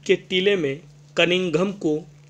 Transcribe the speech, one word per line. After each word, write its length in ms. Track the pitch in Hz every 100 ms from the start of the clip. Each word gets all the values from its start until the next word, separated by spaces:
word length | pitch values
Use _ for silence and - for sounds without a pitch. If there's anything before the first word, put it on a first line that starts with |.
| -
के 100 | 180
टीले 400 | - 185 190 202
में 240 | 143 139 - - - -
कनिंघम 560 | 165 180 185 156 202
को 260 | 196 160 151 165 -